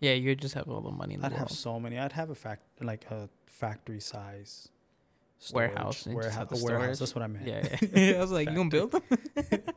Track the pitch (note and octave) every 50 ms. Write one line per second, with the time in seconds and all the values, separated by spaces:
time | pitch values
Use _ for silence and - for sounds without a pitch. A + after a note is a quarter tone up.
0 | D3 C#3 C3 B2+ B2+ C3 C3+ C#3 C#3+ C3+ - C#3+ C#3+ - A#2 G#2+ G#2+ G#2 G2 F2+
1 | F2+ F#2 G2+ F#2+ - C#3 B2+ - D3+ - - - - A#2+ A#2 A#2 A#2 A#2 A#2+ B2
2 | C3+ C#3 C3+ D#3 D#3+ D#3+ C#3+ - - A2 G#2 - _ _ _ - B2 A#2 A2 G#2+
3 | - - A2 A2 G#2 G#2 _ _ _ _ - - - A2 G#2+ A2 - - A2 G#2
4 | - - - A2 G2+ G2+ G2+ G2+ G2+ - - - - - _ _ _ _ _ _
5 | _ _ _ _ _ _ _ _ - - - B2+ A#2 A#2 - - - - C3 -
6 | - - A#2+ A#2 A2+ A2+ G#2+ A2 - - - B2 A#2 A#2 A#2 A#2 B2 B2+ C3 C3+
7 | C3+ A#2+ - B2 A2+ G#2+ G#2+ G#2 B2+ B2+ G#2+ G#2+ - C#3+ - - A3 G3 - G3
8 | F#3+ F#3+ F#3+ F3+ F#3 F#3 F#3 E3+ D3+ D#3 D#3 F3 F#3 E3 D3 D3+ F#3+ A#3+ - F#4
9 | - - B3+ A3+ - D4 - C#4+ C#4+ - - G3+ - F4 D#4+